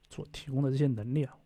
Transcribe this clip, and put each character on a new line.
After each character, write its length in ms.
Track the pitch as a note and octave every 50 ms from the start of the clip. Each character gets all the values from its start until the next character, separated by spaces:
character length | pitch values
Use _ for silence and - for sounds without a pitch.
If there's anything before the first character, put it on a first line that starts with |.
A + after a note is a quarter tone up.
| _ _
所 160 | - - - -
提 180 | - - - C#3+
供 140 | C3+ C3+ C#3+
的 80 | C3+
这 60 | C3 C3+
些 100 | D3 C#3
能 260 | B2 A2 G#2+ A#2+ C3
力 120 | D3+ C#3+
啊。 120 | - - - _